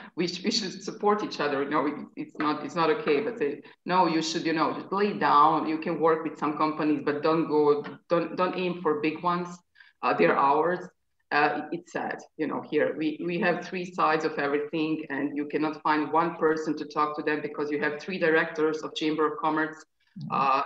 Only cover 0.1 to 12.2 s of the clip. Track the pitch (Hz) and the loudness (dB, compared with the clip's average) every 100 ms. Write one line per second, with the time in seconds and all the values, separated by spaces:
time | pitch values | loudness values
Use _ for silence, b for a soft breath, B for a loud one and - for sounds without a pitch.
0.1 | - 170 - 208 - 185 185 - - 208 | -4 -4 -2 -2 -2 -2 -8 -10 -2 0
1.1 | 208 - - 147 135 139 156 147 147 104 | 2 0 -4 -2 -2 0 0 0 -4 -8
2.1 | - 151 - 151 151 139 175 160 151 - | -12 -10 -4 -2 -2 -4 0 2 2 2
3.1 | 143 123 - 143 - - B - 180 170 | 0 0 -2 -4 -4 -12 B 0 2 4
4.1 | 160 156 170 160 160 139 139 - 196 208 | 2 0 -2 0 0 0 -2 -4 0 0
5.1 | 165 151 143 151 160 143 156 180 156 160 | 2 4 6 6 6 0 -2 -2 2 4
6.1 | 160 156 - 147 151 156 151 156 143 147 | 2 0 -4 -4 0 0 0 0 0 0
7.1 | 143 160 165 139 151 147 143 - - - | 0 2 2 2 4 4 2 0 -10 -2
8.1 | 170 - - 180 180 180 170 156 151 156 | 0 0 0 -2 0 -2 -2 -2 0 -2
9.1 | 151 175 175 175 - _ _ B B 123 | -2 -2 -2 -4 -10 _ _ B B -2
10.1 | 135 170 - 139 147 165 180 180 _ _ | 4 4 4 4 4 2 -2 -6 _ _
11.1 | _ - 143 147 147 - - - - 123 | _ -4 2 2 0 -6 -10 -8 -8 -6
12.1 | - | -8